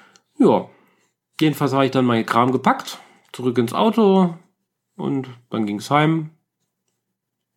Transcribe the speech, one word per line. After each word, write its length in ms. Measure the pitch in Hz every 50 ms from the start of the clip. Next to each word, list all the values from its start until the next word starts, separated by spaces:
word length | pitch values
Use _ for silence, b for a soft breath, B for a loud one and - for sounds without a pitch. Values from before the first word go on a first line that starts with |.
| B B B B B B _ -
Ja. 280 | 269 170 127 - - - b b b b b b b b b _ _ _ _ -
Jedenfalls 320 | 156 156 147 - 147 131
habe 120 | 127 135 135
ich 40 | 123
dann 140 | 131 131 127
meinen 220 | 123 117 113 107
Kram 260 | - - 117 123 131
gepackt, 460 | 127 123 - 208 269 262 - - - - b b b b b b
zurück 260 | - - 123 127 117 127
ins 140 | 117 117
Auto 640 | 131 180 208 226 214 226 220 196 190 190 185 170 165 - _ _ _ _ _ _ _ _ _ _ _
und 320 | - 156 139 139 135 127 127 - - _ -
dann 160 | - 113 110
ging's 240 | 101 104 101 - -
heim. 400 | 143 147 151 160 160 160 156 156 _ _ _ _ _ _ _ _ _ _ _ _ _ _ _ _ _ _ _ _ _ _ _ _ _